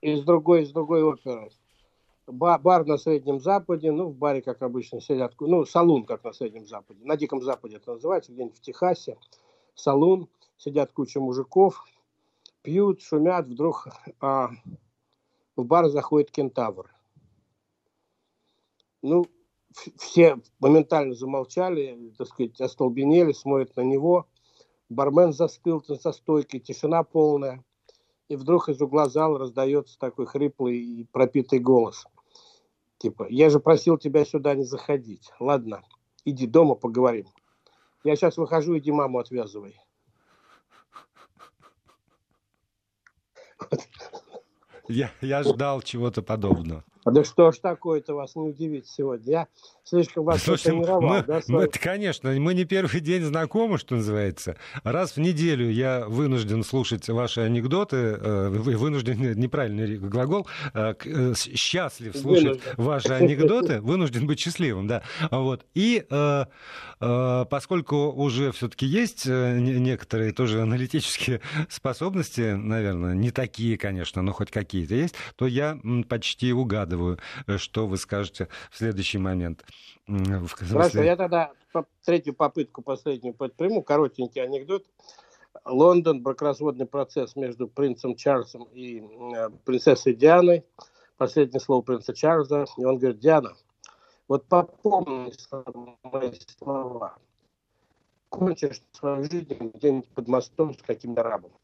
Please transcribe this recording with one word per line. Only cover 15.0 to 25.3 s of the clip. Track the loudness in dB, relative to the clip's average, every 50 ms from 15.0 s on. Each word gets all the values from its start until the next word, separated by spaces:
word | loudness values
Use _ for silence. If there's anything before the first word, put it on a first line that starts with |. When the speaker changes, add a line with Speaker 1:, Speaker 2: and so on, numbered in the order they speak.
| _ _ _ _ _ _ _ _ _ _ _
Speaker 1:
в | -8 -2
бар | 2 2 4 4 2
заходит | 0 -2 -4 2 2 2 2 2
кентавр. | _ -6 -6 -4 -4 -4 -6 -6 -6 -10 -16 _ _ _ _ _ _ _ _ _ _ _ _ _ _ _ _ _ _ _ _ _ _ _ _ _ _ _ _ _ _ _ _ _ _ _ _ _ _ _ _ _ _ _ -4
Ну, | 0 2 2 2 0 _ _ _ _ _ _ _ _ _
ф-, | -20 -20 -20 _ _
все | -18 -2 6 8 8 8 6 4 -6 _ _ _
моментально | 4 8 8 8 6 6 2 0 0 -2 -4
замолчали, | -8 -8 -6 -4 -4 -6 -4 -2 -2 -2 0 0 -2 -4 -6 -8 -14 -18 -20 -12
так | _ -12 -12
сказать, | -6 -6 -6 -6 -4 -6
остолбенели, | -6 -6 -2 _ -2 -2 0 0 2 4 6 6 6 4 2
смотрят | -2 -2 -2 0 0 0 -2 _
на | -2 0
него. | 0 0 2 2 4 2 2 2 _ _ _ _ _ _ _ _ _ _ _ _ _
Бармен | -4 -2 0 2 6 6 6 6